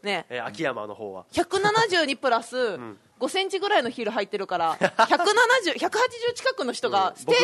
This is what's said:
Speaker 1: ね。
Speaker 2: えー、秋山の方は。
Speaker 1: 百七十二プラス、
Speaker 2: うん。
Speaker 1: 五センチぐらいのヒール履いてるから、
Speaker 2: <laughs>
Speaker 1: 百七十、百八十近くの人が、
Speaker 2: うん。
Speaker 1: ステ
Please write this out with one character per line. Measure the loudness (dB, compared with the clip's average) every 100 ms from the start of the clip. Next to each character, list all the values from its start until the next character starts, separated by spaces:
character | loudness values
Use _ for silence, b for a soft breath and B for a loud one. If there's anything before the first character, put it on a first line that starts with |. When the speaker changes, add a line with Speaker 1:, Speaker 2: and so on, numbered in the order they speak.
Speaker 1:
ね。 | -6 -4 -4
Speaker 2:
え | -8
ー、 |
秋 | -8 -4
山 | -4 -2 -6
の |
方 | -8 -10
は。 | -10 -8
Speaker 1:
百 | -4 -2 0
七 | 2 2 2
十 | 2
二 | 0 0
プ | 0
ラ | 0
ス、 | -2 -4
Speaker 2:
う | -2 -4
ん。 | -10 -14 _ -6
Speaker 1:
五 | -4
セ | -2
ン | -2
チ | -2
ぐ | 0
ら | 2
い |
の | 0
ヒ | -4
ー | -4
ル |
履 | -4
い | -4
て | -6
る | -4
か | -2
ら、 | -2 0
Speaker 2:
<laughs> | 0 4 4
Speaker 1:
百 |
七 | 4 4 4 4 4
十、 | 2 -2
百 | -2 0
八 | 0 0 -4
十 |
近 | -2 -4
く | -2 -4
の |
人 | -4 0
が、 | 2 2
Speaker 2:
う |
ん。 | 0
Speaker 1:
ス | 2
テ | 4